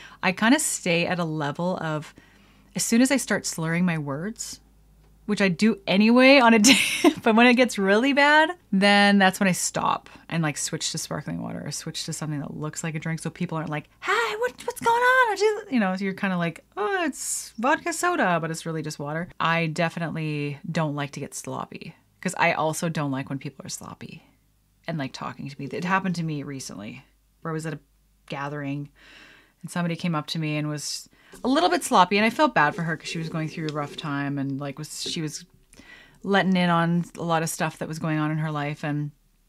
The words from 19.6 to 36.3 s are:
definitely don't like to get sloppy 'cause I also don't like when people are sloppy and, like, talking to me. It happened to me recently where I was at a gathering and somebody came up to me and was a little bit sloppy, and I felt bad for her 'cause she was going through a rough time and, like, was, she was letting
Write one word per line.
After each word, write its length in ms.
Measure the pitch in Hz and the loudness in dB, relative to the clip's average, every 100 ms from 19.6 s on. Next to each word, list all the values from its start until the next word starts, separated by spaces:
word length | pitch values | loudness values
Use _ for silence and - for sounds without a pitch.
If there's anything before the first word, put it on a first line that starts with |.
| 165 | 0
definitely 920 | 156 165 - 160 165 156 147 147 139 - | 0 -2 -2 -6 -4 -4 -4 -6 -8 -6
don't 260 | 165 156 143 | -2 -2 -2
like 160 | 143 | -6
to 80 | - | -8
get 140 | 143 | -12
sloppy 600 | - - 131 - - - - _ _ | -12 -10 -10 -10 -12 -16 -20 _ _
'cause 120 | 185 - | -6 0
I 160 | 170 | 0
also 340 | - 156 156 175 | 2 -2 -2 -4
don't 240 | 160 143 | -2 -4
like 180 | 135 139 | -4 -6
when 80 | 139 | -8
people 280 | 143 - - | -10 -14 -14
are 40 | |
sloppy 540 | - - - - - _ _ _ _ _ _ - | -14 -14 -16 -18 -20 _ _ _ _ _ _ -8
and, 100 | 165 | -6
like, 140 | 131 | -6
talking 380 | - 143 - 139 | -8 -10 -10 -12
to 60 | 139 | -10
me. 60 | 139 | -10
It 180 | - | -6
happened 320 | 175 190 185 175 | -2 -2 -2 -2
to 80 | |
me 200 | 160 147 | -4 -4
recently 600 | 143 135 - - 107 127 - _ _ _ | -8 -10 -12 -12 -14 -14 -20 _ _ _
where 100 | 165 | -8
I 20 | |
was 120 | 160 160 | -6 -6
at 80 | |
a 60 | 151 _ _ _ _ - | -8 _ _ _ _ -12
gathering 580 | 143 143 147 139 143 143 _ - - - - _ _ | -8 -6 -6 -6 -6 -8 _ -20 -20 -20 -20 _ _
and 80 | 165 | -10
somebody 280 | 180 175 165 | -4 -4 -2
came 180 | 180 156 | -2 -4
up 120 | 147 | -4
to 120 | 165 | -4
me 160 | 156 151 | -4 -2
and 120 | 151 | -4
was 400 | 151 - - - _ _ - | -6 -8 -10 -12 _ _ -6
a 40 | 233 | 0
little 220 | 285 359 | 2 2
bit 140 | 349 | 0
sloppy, 340 | - 220 196 202 | 2 4 6 4
and 80 | 220 | 2
I 40 | |
felt 260 | 240 302 - | 2 2 4
bad 180 | 147 | 2
for 100 | 147 | 2
her 120 | 165 156 | -4 -4
'cause 140 | - | -6
she 80 | 165 | -8
was 100 | 160 | -6
going 200 | 165 156 | -6 -6
through 180 | 170 156 | -6 -6
a 60 | |
rough 240 | 147 147 - | -6 -6 -8
time 400 | 160 143 143 143 | -6 -4 -4 -4
and, 200 | 139 135 | -4 -6
like, 180 | 143 139 | -8 -10
was, 220 | 151 - | -12 -10
she 180 | 123 170 | -8 -6
was 240 | 151 - 175 _ _ - - - - _ | -6 -8 -16 _ _ -20 -20 -20 -20 _
letting 320 | 190 | 0